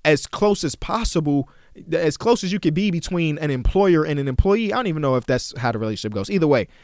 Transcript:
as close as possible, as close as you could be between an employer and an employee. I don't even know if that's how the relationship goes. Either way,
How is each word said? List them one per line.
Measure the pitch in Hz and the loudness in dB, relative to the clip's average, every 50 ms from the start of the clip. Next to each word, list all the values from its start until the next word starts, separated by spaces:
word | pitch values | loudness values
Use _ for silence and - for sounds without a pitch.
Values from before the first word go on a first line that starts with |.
| - | 2
as | 151 151 139 - | 2 2 2 0
close | - - - 202 208 202 - - | -6 -2 0 2 2 2 0 -2
as | 147 - | -4 -6
possible, | - - - - 226 226 - - 170 151 147 143 139 135 - - - _ _ - - - 165 | -6 -6 -4 -2 -2 -2 -2 -2 0 0 2 0 0 -2 -4 -10 -20 _ _ -20 -20 -6 -4
as | 160 165 170 156 - | -2 0 0 -2 -2
close | - - 233 240 - | 0 2 2 2 2
as | - 175 196 | 0 -2 -4
you | 202 | -2
could | - 175 156 | 0 0 0
be | 180 208 208 | 0 0 0
between | 170 165 - - 180 175 165 156 147 151 | -2 -2 -4 -4 -2 -2 0 -2 -2 -2
an | 156 147 | -2 -2
employer | 135 127 - - - 190 202 190 170 156 156 | -2 0 0 0 2 4 4 4 4 4 2
and | 156 147 | 0 -2
an | 143 139 135 | -2 -2 0
employee. | 127 - - 196 202 226 226 196 | 0 2 2 4 2 2 0 0
I | 214 | -2
don't | 247 247 | -2 -2
even | 190 156 156 | -2 -2 0
know | 147 135 131 | 0 0 0
if | 123 117 | 0 0
that's | - 131 120 - - - | 0 -2 -2 -2 -6 -8
how | 120 123 120 113 | -4 -2 -2 -2
the | 107 | -2
relationship | 113 110 107 - - 107 104 | -2 -4 -4 -4 -6 -6 -6
goes. | 98 101 - | -6 -4 -2
Either | 202 185 160 | 0 2 4
way, | 147 139 120 95 - - - | 4 4 2 2 -2 -8 -18